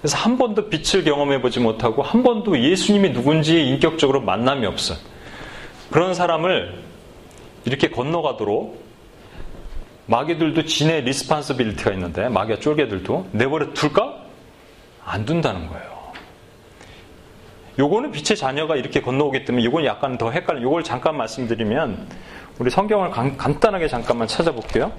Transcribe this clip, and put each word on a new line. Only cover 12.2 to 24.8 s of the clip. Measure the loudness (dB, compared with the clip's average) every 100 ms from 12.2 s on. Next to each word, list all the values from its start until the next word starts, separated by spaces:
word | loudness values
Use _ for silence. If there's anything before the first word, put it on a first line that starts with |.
| -2
마귀와 | 0 0 -2
쫄개들도 | 0 0 0 -2 -4 -4 -4
내버려 | -2 0 0 -4
둘까? | -2 0 2 0 -6 -20 -20 -20 -20 -20 -20 -20 -20
안 | -8 -6
둔다는 | -2 0 0 -4 -8
거예요. | -12 -14 -16 -16 -18 -20 -20 -20 -20 -20 -20 -20 -20 -20 -20 -20 -20 -20 -20 -12 0
요거는 | 2 2 0
빛의 | -6 -2 0
자녀가 | 0 -2 0
이렇게 | 0 0 -2
건너오기 | 0 2 2 0
때문에 | 0 2
요건 | 2 2
약간 | 0 0 -4 -2
더 | -2
헷갈려. | -2 -2 -2
요걸 | 0 0
잠깐 | 0 0 0 0
말씀드리면, | -4 -4 -4 0 0 0 -2 -4 -12 -16 -18 -18 -20 -4
우리 | 0
성경을 | 2 2 2 0
간-, | 0 -2 -2
간단하게 | -2 4 4 4 0
잠깐만 | -2 -2 0 0
찾아볼게요. | 0 0 0 -2 0